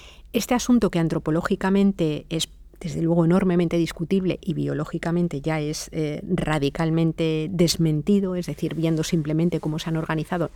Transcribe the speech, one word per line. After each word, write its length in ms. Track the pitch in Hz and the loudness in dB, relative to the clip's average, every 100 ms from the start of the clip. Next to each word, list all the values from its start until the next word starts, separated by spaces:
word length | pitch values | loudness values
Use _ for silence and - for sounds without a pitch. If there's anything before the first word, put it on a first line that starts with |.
| - - - | -20 -20 -4
Este 220 | 220 - 247 | -4 0 0
asunto 340 | - 240 190 | 4 4 4
que 80 | 175 | 2
antropológicamente 1300 | 160 160 160 165 - 190 190 196 196 190 156 147 - | 0 0 0 0 0 0 2 4 4 2 0 -2 -4
es, 200 | 160 - - - - | -6 -6 -10 -20 -12
desde 220 | 165 156 | -8 -2
luego, 240 | 165 170 165 | 2 4 4
enormemente 520 | 185 185 175 165 170 | 4 4 2 2 2
discutible 600 | 160 - 160 196 185 - | 0 -2 -2 0 0 -4
y 120 | - | -4
biológicamente 880 | 147 143 139 151 165 165 175 175 143 | -2 -2 -4 -4 -6 -2 0 0 -2
ya 180 | 151 156 | -4 -2
es, 300 | 147 156 - | -2 -6 -8
eh, 300 | 165 151 151 | -4 -4 -4
radicalmente 1300 | - 185 156 156 139 - 160 160 165 165 160 156 156 | -4 -2 0 0 0 0 0 2 2 0 0 0 -2
desmentido, 840 | 175 170 - 160 151 143 202 190 180 | 2 2 2 2 2 2 2 2 -4
es 100 | 165 | -6
decir, 280 | 147 160 | -4 -4
viendo 300 | 156 165 156 | 0 0 0
simplemente 560 | - 165 151 156 170 156 | 0 0 0 0 0 0
cómo 200 | 160 156 | -4 -4
se 100 | 165 | -4
han 80 | 160 | -4
organizado 520 | 156 160 151 180 151 | -2 -4 -2 -4 -4